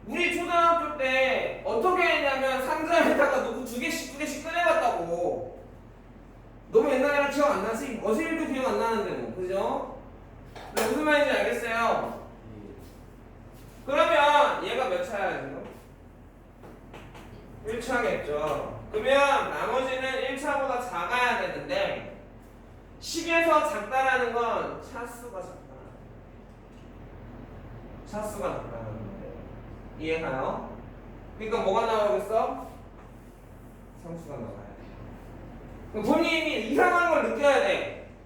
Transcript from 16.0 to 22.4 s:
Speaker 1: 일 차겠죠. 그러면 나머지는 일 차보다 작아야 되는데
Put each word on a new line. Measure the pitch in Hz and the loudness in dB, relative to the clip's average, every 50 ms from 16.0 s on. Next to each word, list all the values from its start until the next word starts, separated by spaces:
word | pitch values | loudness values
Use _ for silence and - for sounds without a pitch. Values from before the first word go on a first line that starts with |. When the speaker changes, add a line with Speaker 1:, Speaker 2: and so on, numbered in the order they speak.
| - - - - - - - - - - - - - - - - - - - - - - - - - - - - - - - - - | -20 -20 -20 -20 -20 -20 -20 -20 -20 -20 -20 -20 -20 -18 -18 -18 -18 -18 -18 -18 -16 -16 -16 -16 -16 -16 -18 -18 -18 -18 -16 -12 -8
Speaker 1:
일 | 214 233 240 | -6 -6 -6
차겠죠. | - 254 254 240 226 190 170 - - 143 147 147 151 151 139 123 - - - - - - | -2 0 0 2 2 2 0 -2 -2 -2 -2 -2 0 0 -2 -2 -4 -6 -8 -10 -12 -4
그러면 | - 214 247 262 277 277 285 277 277 277 - - | -4 0 4 6 6 6 6 6 4 2 2 -2
나머지는 | - - - 220 254 262 262 262 262 262 262 262 254 262 | -2 -4 -2 0 0 0 0 0 -2 -2 -2 -2 -2 -2
일 | 262 277 262 269 | -2 -4 -4 -2
차보다 | 294 294 277 269 269 247 240 240 | -2 0 0 0 0 0 -2 -2
작아야 | - - - - - - 240 247 247 247 226 - | -4 -4 -4 -4 -2 0 2 2 2 2 2 0
되는데 | 180 - - - - - - - - - - - - - - - - - - - | -2 -4 -4 -6 -4 -2 0 0 0 0 -2 -4 -8 -12 -14 -16 -18 -18 -20 -20